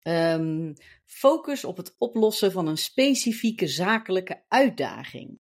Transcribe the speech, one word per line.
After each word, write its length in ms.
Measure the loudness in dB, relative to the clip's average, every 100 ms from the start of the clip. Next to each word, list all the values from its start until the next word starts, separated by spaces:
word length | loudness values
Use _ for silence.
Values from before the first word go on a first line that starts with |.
Ehm, 720 | -2 0 2 2 0 -4 -6 -10 -18 -20 _
focus 580 | 0 2 2 0 -6
op 140 | -6 -10
het 180 | -14 -4
oplossen 540 | -4 2 2 4 0
van 160 | 2 -2
een 100 | -2
specifieke 880 | -2 2 2 2 0 0 -2 0 -2
zakelijke 760 | 0 0 0 0 -2 -4 -10 _
uitdaging. 920 | 4 4 2 -4 -6 -14 -16 -16 -20